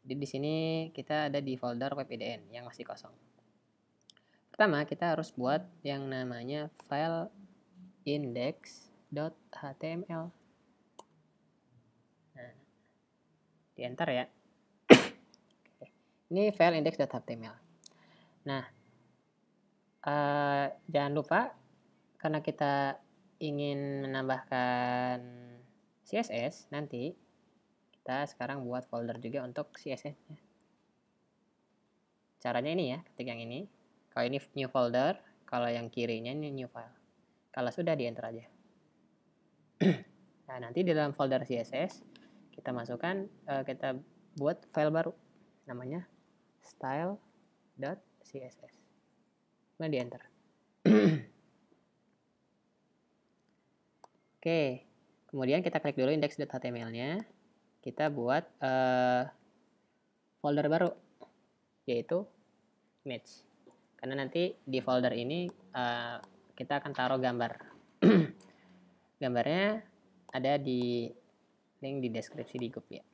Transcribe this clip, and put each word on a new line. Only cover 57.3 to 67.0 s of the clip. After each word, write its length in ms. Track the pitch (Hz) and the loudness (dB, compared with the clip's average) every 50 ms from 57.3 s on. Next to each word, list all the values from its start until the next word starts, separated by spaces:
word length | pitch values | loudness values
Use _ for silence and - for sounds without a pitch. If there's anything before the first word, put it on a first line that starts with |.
| - _ _ _ _ _ _ _ _ _ _ | -18 _ _ _ _ _ _ _ _ _ _
Kita 240 | 135 120 - 151 151 | -10 -2 0 0 0
buat, 340 | 147 139 117 120 131 160 170 - _ | 0 0 0 2 2 0 0 -4 _
eh, 720 | _ 139 131 131 131 131 127 127 127 127 127 127 123 127 - - _ _ _ _ _ _ _ _ _ _ _ _ _ _ _ _ _ _ _ _ _ | _ -2 0 2 4 4 4 4 4 4 4 4 2 2 -2 -8 _ _ _ _ _ _ _ _ _ _ _ _ _ _ _ _ _ _ _ _ _
folder 240 | - 147 147 147 147 | 0 2 2 4 4
baru, 240 | 147 156 170 185 - - - - _ _ _ - - _ _ _ _ _ _ _ _ _ _ _ | 4 4 4 4 2 0 -6 -18 _ _ _ -20 -20 _ _ _ _ _ _ _ _ _ _ _
yaitu 400 | - 123 117 117 - 165 180 208 - _ _ _ _ _ _ _ _ _ _ _ _ _ _ _ | -2 -2 -2 0 0 -2 -2 -2 -4 _ _ _ _ _ _ _ _ _ _ _ _ _ _ _
image. 400 | 143 123 113 - - - - - _ _ _ _ - - _ _ _ _ - | -8 -8 -8 -10 -18 -20 -20 -20 _ _ _ _ -20 -20 _ _ _ _ -10
Karena 160 | - 127 135 | -8 -4 -4
nanti 400 | 139 135 - - 170 175 180 - - _ | -4 -4 -2 0 0 0 0 -2 -8 _
di 160 | 135 131 131 | -2 -2 -2
folder 320 | - 131 127 127 127 123 | 2 4 2 4 4 2
ini, 360 | 120 117 120 127 156 175 180 175 | 0 0 -2 -2 -2 -2 -4 -4
eh, 680 | - - - - - 127 123 123 120 120 120 120 120 110 - - - - _ _ _ | -8 -12 -20 -10 -4 -2 -2 0 0 -2 -4 -6 -8 -10 -12 -16 -20 -20 _ _ _
kita 240 | - 131 - 143 143 | -12 -4 -2 -2 -2
akan 120 | - 151 135 | -2 -4 -2
taruh 240 | - | 0